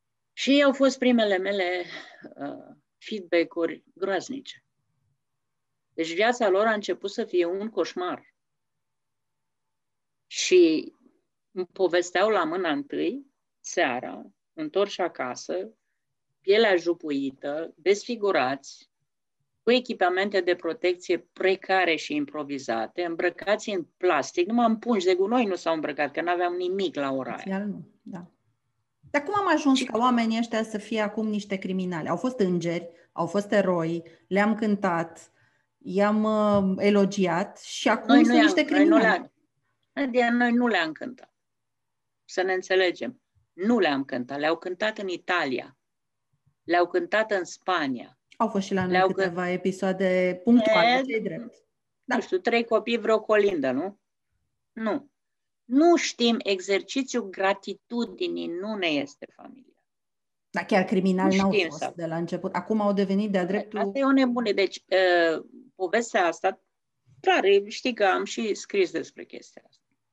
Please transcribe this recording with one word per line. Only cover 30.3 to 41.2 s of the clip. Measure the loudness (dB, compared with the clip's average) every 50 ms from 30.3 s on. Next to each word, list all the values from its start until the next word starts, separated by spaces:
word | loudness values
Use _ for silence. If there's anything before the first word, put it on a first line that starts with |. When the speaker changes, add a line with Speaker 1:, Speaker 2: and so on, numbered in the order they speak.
| 0 -2
Speaker 2:
ăștia | -2 -2 -2 -4 -4
să | -2 -6 -10
fie | -8 -4 -2 -2
acum | -2 -2 -2 -4 -4 -4
niște | -4 -4 -4 -4 -6
criminali? | -6 -4 -4 -4 -4 -4 -4 -6 -6 -4 -4
Au | -4
fost | -4 -4 -6 0 0
îngeri, | 0 0 0 0 -2 -2 -4 -4 -6 -10 -18 _ _ _ _
au | -6 -6
fost | -2 -2 -4 -4 0 0
eroi, | 2 2 2 0 -2 -2 -4 -4 -6 -8 -12 -20 _ _ _
le-am | 0 0 2 2 0
cântat, | 0 0 0 0 0 0 0 0 0 -2 -4 -8 -20 -20 _ _ _ _ _ _ _ _ _ _ _
i-am, | _ -6 0 2 2 2 2 2 0
uh, | 2 2 2 2 4 4 4 2 2 0 2 2
elogiat | 4 4 6 4 2 2 0 0 0 0 -2 -2 -4 -8 -18
și | -18 -14 -12 -2 0 0
acum | 0 0 4 6 6
Speaker 1:
Noi | 8 8
Speaker 2:
sunt | 8
Speaker 1:
nu | 6
i-am, | 6 4
Speaker 2:
niște | 4 4 2
Speaker 1:
noi | 0 2
nu | 4
Speaker 2:
criminali. | 4 6 6 6 6 6
Speaker 1:
le-am, | 4 2 0 -2 -10 _ _ _ _ _ _ _ _ _ _ _ _ _
Nadia, | -6 -6 -2 2 2 2 2 2
noi | 2 2 2 2
nu | 2 2
le-am | 2 2 2 0 -2 -4
cântat. | -8 -12 -12 -12 -14